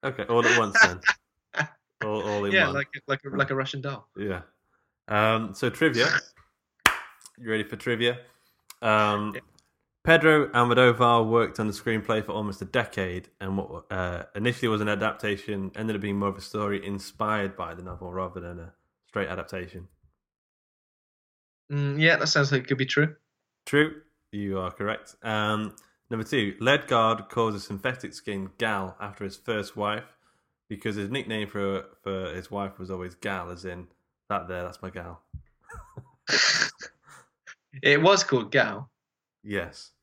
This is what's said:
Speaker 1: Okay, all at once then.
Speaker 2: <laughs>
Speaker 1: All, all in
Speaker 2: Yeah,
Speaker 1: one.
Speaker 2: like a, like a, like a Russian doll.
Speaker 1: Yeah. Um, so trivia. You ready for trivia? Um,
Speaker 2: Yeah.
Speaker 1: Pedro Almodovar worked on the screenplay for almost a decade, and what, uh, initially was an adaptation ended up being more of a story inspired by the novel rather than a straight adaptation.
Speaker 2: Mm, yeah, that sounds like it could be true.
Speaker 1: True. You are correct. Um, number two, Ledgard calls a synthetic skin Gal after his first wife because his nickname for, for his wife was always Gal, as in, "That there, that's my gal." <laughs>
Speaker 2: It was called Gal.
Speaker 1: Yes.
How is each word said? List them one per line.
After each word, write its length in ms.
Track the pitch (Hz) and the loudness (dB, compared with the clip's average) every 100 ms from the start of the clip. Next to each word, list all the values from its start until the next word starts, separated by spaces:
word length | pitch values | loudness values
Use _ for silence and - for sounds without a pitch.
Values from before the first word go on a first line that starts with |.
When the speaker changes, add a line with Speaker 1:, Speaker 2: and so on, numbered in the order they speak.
Speaker 1:
Okay, 220 | 139 127 104 | -6 -6 2
all 200 | 117 117 | 4 6
at 140 | - | 4
once 200 | 110 98 | 4 6
then. 160 | 110 90 117 - _ _ _ - | 6 6 0 -2 _ _ _ -6
Speaker 2:
<laughs> 120 | 151 _ _ _ | -6 _ _ _
Speaker 1:
All, 180 | 107 107 | -4 -2
all 240 | 101 104 101 | -2 0 2
in 60 | |
Speaker 2:
Yeah, 140 | 190 156 | 4 4
Speaker 1:
one. 80 | 139 | 0
Speaker 2:
like 120 | 139 139 | -4 -8
a, 40 | - | -6
like 140 | 135 143 | -6 -4
a, 40 | 143 | -2
like 140 | 135 | 0
a 60 | 135 | 0
Russian 260 | 131 143 | -4 -6
doll. 260 | 135 127 - - | -8 -10 -14 -8
Speaker 1:
Yeah. 260 | 104 90 87 _ _ _ _ _ - | -6 -6 -8 _ _ _ _ _ -2
Um, 480 | 107 107 110 110 - | 2 4 2 -2 -2
so 160 | 123 | -4
trivia. 340 | - 160 120 101 - - _ _ _ _ _ - - - - - _ | 2 2 4 2 2 -2 _ _ _ _ _ 0 0 -10 -20 -20 _
You 100 | 120 | -4
ready 140 | 110 | -2
for 140 | 101 107 | -2 -6
trivia? 420 | - 117 120 123 - _ _ _ _ - | -4 0 0 0 -10 _ _ _ _ -4
Um, 480 | 117 107 104 104 104 | 2 4 4 2 -2
Speaker 2:
Yeah. 80 | 101 _ _ _ _ _ _ | -8 _ _ _ _ _ _
Speaker 1:
Pedro 440 | - 160 156 156 139 | 4 6 8 6 4
Almodovar 760 | 120 120 120 127 113 120 120 110 | 4 4 8 6 6 6 6 6
worked 360 | 117 110 - | 4 2 0
on 60 | 110 | -4
the 40 | |
screenplay 520 | 101 - 110 104 110 104 | -4 -2 -4 0 -2 -2
for 80 | |
almost 280 | 101 104 98 | -6 -6 -8
a 40 | 95 | -4
decade, 640 | 131 113 - 92 90 - _ | -2 -2 -2 -4 -4 -10 _
and 180 | 95 98 | -4 -4
what, 320 | - 85 - | -4 -10 -8
uh, 340 | 95 90 87 - 101 | -4 -4 -6 -10 -4
initially 320 | 113 120 123 | -2 0 0
was 140 | 107 | 0
an 80 | 104 | 0
adaptation 840 | 101 107 - 104 101 - 104 95 - | 0 0 -2 -4 -4 -4 -6 -6 -6
ended 180 | 110 104 | -4 -4
up 60 | |
being 180 | 104 101 | -2 -2
more 80 | 101 | -2
of 80 | 95 | -4
a 40 | |
story 440 | - 107 104 98 85 | -8 -4 -2 -2 -4
inspired 680 | 98 - - 107 107 98 98 | -8 -10 -6 -2 0 -2 -6
by 180 | 85 | -10
the 80 | 85 | -10
novel 300 | 90 87 90 | -12 -12 -10
rather 300 | 90 92 90 | -6 -6 -8
than 180 | 87 87 | -12 -14
a 140 | 82 _ _ _ _ | -16 _ _ _ _
straight 220 | - 90 | -6 -4
adaptation. 580 | 92 85 95 90 92 87 _ _ _ _ _ _ _ _ _ _ _ _ _ _ _ _ _ _ | -6 -8 -10 -10 -14 -20 _ _ _ _ _ _ _ _ _ _ _ _ _ _ _ _ _ _
Speaker 2:
Mm, 300 | 143 143 143 | -2 -2 2
yeah, 160 | 160 160 | 4 4
that 100 | 151 | 2
sounds 240 | 151 139 | 2 4
like 120 | 139 | 2
it 40 | 123 | 0
could 100 | 135 | -2
be 80 | 127 | 0
true. 300 | - 156 - _ _ _ _ - | 2 2 0 _ _ _ _ 0
Speaker 1:
True. 360 | 143 156 156 _ _ _ | 2 2 0 _ _ _
You 260 | 104 101 95 | -8 -4 -4
are 120 | 90 | -4
correct. 440 | - 101 110 - - | -6 -6 -6 -10 -12
Um, 500 | 113 107 107 107 107 - _ _ _ | -4 0 0 0 -4 -10 _ _ _
number 120 | 113 110 | -6 -2
two, 300 | 143 104 - | 0 0 -2
Ledgard 680 | 117 143 - 120 110 110 101 | 2 2 4 4 4 2 -4
calls 280 | - 113 104 | -2 -2 -2
a 40 | |
synthetic 540 | - 98 127 123 - | -8 -6 -4 -6 -10
skin 380 | - - 101 95 _ | -12 -8 -8 -8 _
Gal 380 | 113 104 95 90 | -2 -2 -4 -10
after 240 | 101 98 101 | -14 -10 -10
his 100 | - | -10
first 400 | - 110 101 - | -6 -4 -4 -4
wife 300 | 104 107 - _ _ _ _ _ _ | -4 -4 -8 _ _ _ _ _ _
because 260 | 101 117 104 | -8 -6 -6
his 140 | 98 | -4
nickname 400 | 131 113 110 104 | -6 -6 -6 -6
for, 340 | 104 98 98 - _ | -4 -2 -2 -6 _
for 300 | - 95 92 | -8 -6 -6
his 160 | 82 90 | -10 -8
wife 300 | 101 98 - | -8 -8 -10
was 100 | 92 | -10
always 240 | 92 90 95 | -8 -10 -10
Gal, 340 | 110 95 87 | -8 -6 -8
as 140 | 90 92 | -12 -12
in, 220 | 87 85 _ _ _ _ | -12 -14 _ _ _ _
"That 180 | 101 85 | -6 -4
there, 160 | 90 | -8
that's 180 | 87 - | -8 -10
my 80 | 92 | -14
gal." 300 | 90 87 85 _ - - _ _ - - - - _ - | -12 -14 -16 _ -16 -16 _ _ -20 -18 -20 -20 _ -2
<laughs> 40 | - - - - - - _ _ - _ _ - - _ 135 | 2 2 2 0 -4 -20 _ _ -20 _ _ -20 -20 _ -2
Speaker 2:
It 200 | 131 147 | 4 6
was 220 | 160 196 | 8 6
called 280 | - 127 104 | 4 0 2
Gal. 400 | 139 104 104 135 _ _ _ _ _ | 2 2 -2 -12 _ _ _ _ _
Speaker 1:
Yes. 480 | 104 98 87 - - _ | -6 -4 -4 -10 -20 _